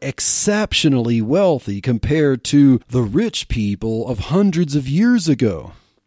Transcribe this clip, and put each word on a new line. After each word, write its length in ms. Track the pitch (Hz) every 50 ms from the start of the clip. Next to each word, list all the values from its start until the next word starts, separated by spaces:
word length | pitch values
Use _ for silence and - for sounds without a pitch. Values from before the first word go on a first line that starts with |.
| -
exceptionally 1200 | 139 - - - - - - - 208 202 208 214 - - - - 151 139 123 113 117 120 113 107
wealthy 580 | 110 147 190 202 185 156 123 - - 101 101
compared 640 | - 135 120 107 - - 147 160 151 143 131 120 -
to 340 | - - 143 143 139 127 117 - -
the 140 | 117 127 120
rich 460 | 101 107 170 233 220 - - - -
people 580 | - 117 107 101 101 - 110 113 110 113 117
of 120 | - 123 104
hundreds 580 | - - 151 190 208 196 160 170 175 143 139
of 100 | 147 131
years 420 | 131 139 175 226 240 247 233 160 160
ago. 440 | 139 - 127 107 90 76 - - - - _ _ _ _ _